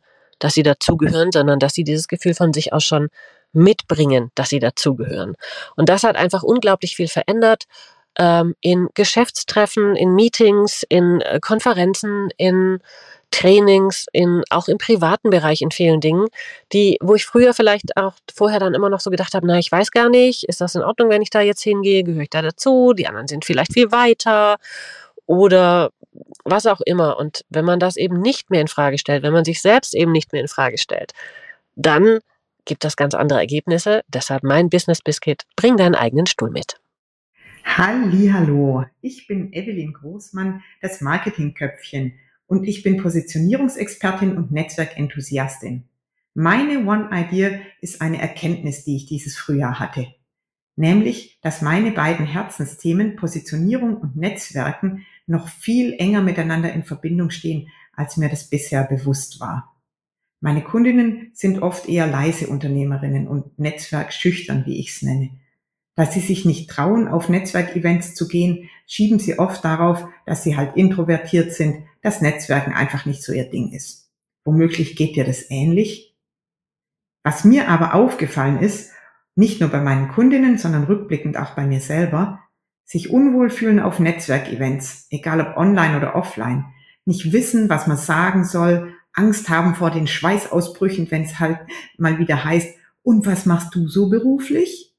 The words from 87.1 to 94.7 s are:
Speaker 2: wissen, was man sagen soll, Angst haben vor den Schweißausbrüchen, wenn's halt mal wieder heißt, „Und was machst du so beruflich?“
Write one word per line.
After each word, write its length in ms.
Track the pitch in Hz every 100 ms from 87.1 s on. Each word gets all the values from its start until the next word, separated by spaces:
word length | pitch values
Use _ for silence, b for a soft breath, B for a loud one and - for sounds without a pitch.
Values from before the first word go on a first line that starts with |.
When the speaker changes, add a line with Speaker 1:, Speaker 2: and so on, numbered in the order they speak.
| 170 160
Speaker 2:
wissen, 380 | 220 240 233 208
was 180 | 151 -
man 100 | 143
sagen 480 | - 160 185 190 175
soll, 480 | 175 175 175 175 B B
Angst 360 | - 214 208 -
haben 260 | 165 175 160
vor 160 | 165
den 160 | 160 156
Schweißausbrüchen, 1000 | - 170 202 - 175 175 - 190 190 165
wenn's 280 | 160 156 -
halt 200 | 160 165 - B B -
mal 220 | 160 160
wieder 240 | 165 143
heißt, 320 | 156 170 170 b b b
„Und 220 | 247 220 202
was 200 | 185 180
machst 300 | 170 - 180
du 120 | 160
so 220 | 185 196
beruflich?“ 840 | 226 254 269 - 294 359